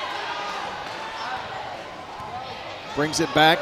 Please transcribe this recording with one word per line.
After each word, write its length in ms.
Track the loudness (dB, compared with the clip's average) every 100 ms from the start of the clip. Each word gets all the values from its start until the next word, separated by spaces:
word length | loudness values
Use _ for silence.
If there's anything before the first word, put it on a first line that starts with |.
| -4 -4 -4 -4 -4 -4 -6 -6 -6 -6 -6 -6 -4 -4 -6 -6 -8 -8 -10 -12 -10 -10 -8 -8 -6 -8 -8 -10 -6 -2
Brings 240 | 0 2
it 140 | 4
back 260 | 8 10 8